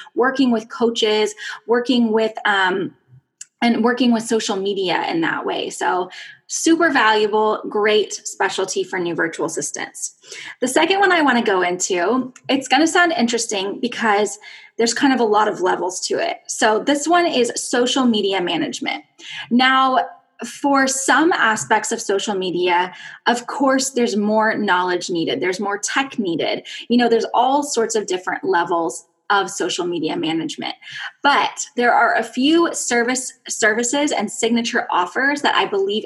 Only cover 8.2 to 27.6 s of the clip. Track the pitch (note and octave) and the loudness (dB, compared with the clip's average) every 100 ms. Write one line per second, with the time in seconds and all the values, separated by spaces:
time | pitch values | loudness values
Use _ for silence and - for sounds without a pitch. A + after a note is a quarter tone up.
8.2 | - - G3+ G3 F#3+ G3 F3+ F#3+ E3+ E3+ | -10 -4 -4 -2 -4 -4 -4 -4 -4 -2
9.2 | E3 E3 D3+ - - - - - - - | -4 -2 -6 -4 -8 -8 -10 -10 -14 -14
10.2 | - - - - B3+ D#4 E4 G4 G4 F4 | -20 -16 -16 -6 0 2 2 4 4 4
11.2 | C#4+ A#3+ A3+ F#3+ F3+ F3+ - F3+ F3 C4 | 4 2 2 2 0 -2 -2 0 2 0
12.2 | B3+ - - C4+ - C4 D#4+ F4+ F4 D#4+ | -2 -6 -2 -2 2 2 4 4 2 2
13.2 | A#3 - - G3+ G3 - A#3+ - A3 G3+ | 0 0 -2 -4 -4 -4 -6 0 2 2
14.2 | G3+ - - - - - A#3 - C#4 B3 | 0 -4 -16 -20 -10 -2 0 2 2 2
15.2 | A3+ G#3 G#3+ E3+ F3+ F3 F3+ - - D#3 | 2 2 2 0 0 0 -4 -6 -4 -2
16.2 | - - - - A#3 G#3+ - C#4+ D#4+ F4 | -2 -6 -10 0 2 2 2 0 2 2
17.2 | E4+ B3+ A#3+ - - B3+ B3 C#4 B3 G#3+ | 2 2 0 -2 -2 0 0 2 2 2
18.2 | G3 F#3+ F3 E3 - - - D4 - _ | 0 -2 -2 -2 -4 -6 -6 -8 -10 _
19.2 | - - - A#3+ C4 C4 C4 B3+ - - | -16 -14 -2 2 4 4 4 2 -2 -6
20.2 | _ - B3 - C#4+ C#4 C4+ - - C4+ | _ -16 -16 -4 0 2 2 0 2 4
21.2 | E4 F#4 A3+ G#3+ - D#4 - A3+ - G3 | 4 2 0 0 0 0 0 -6 -2 -2
22.2 | A3 F#3+ F#3 F3 F3+ F3 F#3 - - - | -2 -4 -2 0 2 2 0 -6 -18 -6
23.2 | - A#3+ - - C4+ C4 - A#3+ A#3 G3+ | -2 -2 -2 0 2 2 0 0 0 2
24.2 | G#3 G#3+ A3 - G#3 F3+ F3+ F3+ - E3+ | 2 2 2 2 2 2 2 -2 -2 -4
25.2 | D#3+ D3 F3+ F#3 G3+ G3+ - C#4+ C#4 - | -2 -2 -2 -2 -4 -4 -4 -4 -4 -4
26.2 | F#3+ D#3+ - - - - - A#3+ A#3 A3+ | -4 -2 -2 -4 -8 -12 0 2 4 2
27.2 | F#3+ - B3+ C#4 | 2 2 2 2